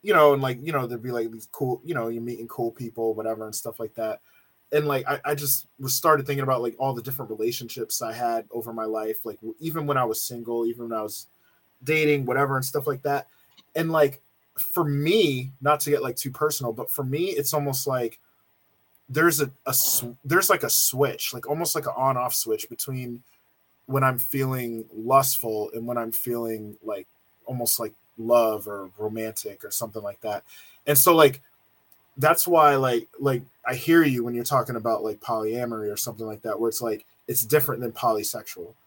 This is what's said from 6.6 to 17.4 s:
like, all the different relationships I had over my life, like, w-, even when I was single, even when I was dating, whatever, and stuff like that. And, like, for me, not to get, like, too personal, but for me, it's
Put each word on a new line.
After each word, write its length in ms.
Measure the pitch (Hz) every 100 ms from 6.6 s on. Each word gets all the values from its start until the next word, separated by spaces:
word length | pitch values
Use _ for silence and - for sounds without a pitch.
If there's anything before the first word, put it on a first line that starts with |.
like, 140 | 120 -
all 160 | 135
the 80 | 120
different 280 | 120 131 117
relationships 720 | 107 113 117 117 - 110 -
I 100 | 117
had 340 | 113 120 113 110
over 200 | 117 113
my 120 | 113
life, 400 | 110 110 110 110
like, 120 | 110 101
w-, 160 | 110 110
even 260 | 160 160 147
when 100 | 135
I 80 |
was 180 | 120 110
single, 420 | - 120 113 117 117
even 220 | 117 117
when 80 | 113
I 40 |
was 240 | 107 - - _ _ _ _ _
dating, 420 | 127 156 151 147
whatever, 320 | 123 131 139 135
and 80 |
stuff 220 | 131 147 143
like 160 | 135
that. 240 | 143 139 - _ _ _ _
And, 160 | 165 165
like, 300 | 165 143 135 _ _ _ -
for 260 | - -
me, 680 | 151 143 151 214 170 131 131 -
not 200 | 139 147
to 100 | 147
get, 120 | 143
like, 140 | 127 -
too 140 | 135
personal, 420 | 127 151 143 123
but 160 | 113 117
for 120 | -
me, 260 | 131 143 185
it's 220 | 151